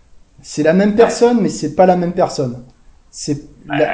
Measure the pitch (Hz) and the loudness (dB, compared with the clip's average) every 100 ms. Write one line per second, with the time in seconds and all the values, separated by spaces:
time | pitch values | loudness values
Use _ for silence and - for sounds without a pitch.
0 | _ - _ _ - - 151 185 208 214 | _ -20 _ _ -10 -2 2 2 2 2
1 | 226 - 240 233 175 - 147 - 185 180 | 2 4 2 2 0 -4 -4 2 4 4
2 | 175 175 160 - 127 120 - _ - _ | 0 -2 -2 -2 -6 -8 -16 _ -20 _
3 | _ - - 143 - - - - - | _ -14 -8 -8 -10 -20 -8 -2 -2